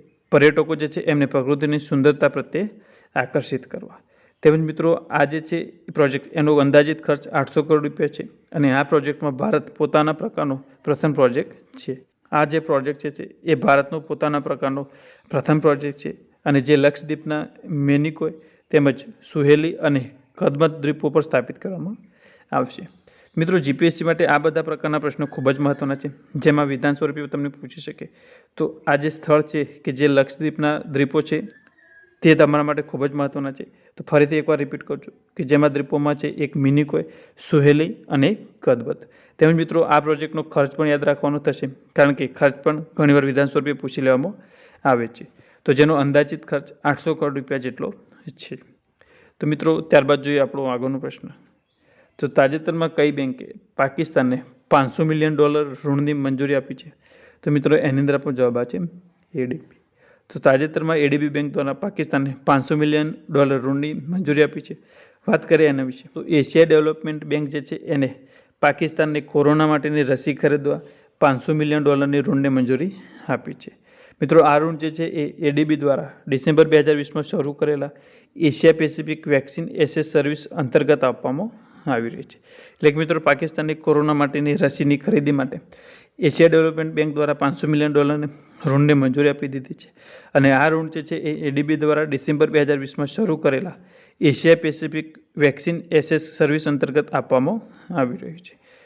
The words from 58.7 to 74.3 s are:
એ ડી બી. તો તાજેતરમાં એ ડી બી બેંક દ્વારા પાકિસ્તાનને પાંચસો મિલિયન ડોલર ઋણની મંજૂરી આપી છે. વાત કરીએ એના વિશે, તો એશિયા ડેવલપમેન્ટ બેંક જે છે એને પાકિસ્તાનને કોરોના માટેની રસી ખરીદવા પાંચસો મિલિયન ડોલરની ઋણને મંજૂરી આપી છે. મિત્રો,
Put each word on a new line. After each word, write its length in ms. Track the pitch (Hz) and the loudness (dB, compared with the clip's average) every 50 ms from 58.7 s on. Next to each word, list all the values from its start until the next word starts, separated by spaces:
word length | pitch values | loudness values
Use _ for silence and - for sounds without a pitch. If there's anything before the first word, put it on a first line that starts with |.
| - 185 175 165 - - - _ _ _ _ _ - | -4 -6 -6 -8 -10 -12 -20 _ _ _ _ _ -8
એ 120 | 147 127 | -6 -6
ડી 120 | 123 131 156 | -4 -6 -8
બી. 220 | - - _ _ _ _ _ _ _ _ _ _ _ _ - | -12 -16 _ _ _ _ _ _ _ _ _ _ _ _ -6
તો 60 | 143 | 0
તાજેતરમાં 580 | - 147 135 135 147 151 156 165 156 160 165 156 | 4 4 4 4 2 0 -2 -2 -2 0 0 2
એ 100 | 147 143 | 2 2
ડી 100 | 147 147 | 2 0
બી 100 | 147 147 | 0 -2
બેંક 260 | 139 147 147 143 135 | -2 -4 -4 -4 -4
દ્વારા 200 | - 139 139 135 | -4 -4 -4 -4
પાકિસ્તાનને 640 | 139 - 202 202 - 151 151 - 139 135 139 135 - - | -6 -8 -8 -6 -6 -4 -2 -2 -2 -2 -2 -6 -4 0
પાંચસો 300 | - 143 135 131 - 160 | 2 2 2 2 0 0
મિલિયન 380 | 151 151 151 151 151 151 156 - - - - | 0 0 2 0 0 0 -2 -6 -10 -8 -2
ડોલર 320 | 160 143 143 135 139 131 | 0 2 2 2 2 0
ઋણની 320 | 120 135 139 139 147 151 156 | -2 -2 -4 -4 -4 -6 -8
મંજૂરી 500 | - 135 151 180 185 180 143 147 147 147 | -8 -8 -6 -6 -4 -2 0 2 2 2
આપી 180 | 143 - 160 | 2 0 -6
છે. 160 | - - 135 - _ _ _ _ - _ _ _ _ - | -14 -14 -16 -18 _ _ _ _ -20 _ _ _ _ -2
વાત 220 | 208 160 - - | -2 0 2 2
કરીએ 180 | - 151 160 151 | 4 4 6 4
એના 160 | 139 135 131 | 2 0 -2
વિશે, 260 | 127 127 - - - - | -6 -8 -12 -16 -18 -14
તો 100 | 160 147 | -12 -4
એશિયા 420 | - 165 147 131 - - 160 165 | 0 2 2 2 4 4 4 6
ડેવલપમેન્ટ 580 | 160 165 156 151 156 156 156 - 156 151 151 151 | 6 6 4 4 2 -2 -4 -6 -8 -8 -8 -8
બેંક 260 | 151 143 151 151 139 | -6 -4 -4 -4 -4
જે 120 | 151 147 | -6 -8
છે 140 | - - 170 | -10 -10 -12
એને 400 | - - - 160 143 135 123 - - - _ _ _ _ _ _ _ | -10 -6 -4 -2 -2 -2 -2 -4 -8 -20 _ _ _ _ _ _ _
પાકિસ્તાનને 600 | - 147 139 - 170 151 160 - 156 156 151 147 | 0 0 2 0 -2 -4 -2 -2 -2 0 -2 -4
કોરોના 460 | 139 - - 151 139 147 151 156 156 151 | -6 -2 0 2 2 4 4 4 2 2
માટેની 360 | 151 147 139 151 151 151 143 | 2 0 -2 -2 -2 -2 0
રસી 300 | 127 135 127 - 160 139 | 0 -2 -2 -2 -4 -4
ખરીદવા 480 | - - 147 143 147 139 143 143 160 - - - _ _ _ _ - | 0 0 0 0 0 -2 -2 -4 -4 -8 -14 -20 _ _ _ _ 0
પાંચસો 340 | 151 143 135 123 - - 156 | 2 2 2 0 -2 -2 -2
મિલિયન 300 | 151 151 147 151 151 143 | -2 0 0 -2 0 2
ડોલરની 380 | 147 143 139 143 139 143 143 | 2 2 2 2 0 0 0
ઋણને 280 | 139 - 143 139 139 139 | 0 0 0 0 0 0
મંજૂરી 420 | 135 131 127 120 131 127 160 196 196 - - - - - - - | 0 0 0 0 -2 -2 -4 -6 -8 -10 -18 -20 -20 -14 -8 -6
આપી 240 | 131 - - - 147 | -6 -6 -6 -8 -16
છે. 240 | - - - - _ _ _ _ _ - - _ - | -16 -18 -20 -20 _ _ _ _ _ -20 -20 _ -6
મિત્રો, 200 | 156 131 | -2 4